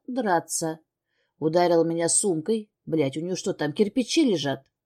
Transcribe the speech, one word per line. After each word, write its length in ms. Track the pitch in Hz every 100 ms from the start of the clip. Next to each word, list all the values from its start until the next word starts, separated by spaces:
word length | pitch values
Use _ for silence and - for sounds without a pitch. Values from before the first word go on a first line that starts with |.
| -
драться. 720 | 254 214 165 170 - 160 160 _ _ _ _ _ _
Ударила 440 | 156 175 175 170
меня 260 | 165 165 170
сумкой. 600 | - 208 160 151 220 208 _ -
Блядь, 320 | 160 135 147
у 40 |
нее 140 | 175 180
что, 180 | 196
там 200 | - 151
кирпичи 500 | 147 208 262 240 339
лежат? 400 | 269 165 139 135 _ _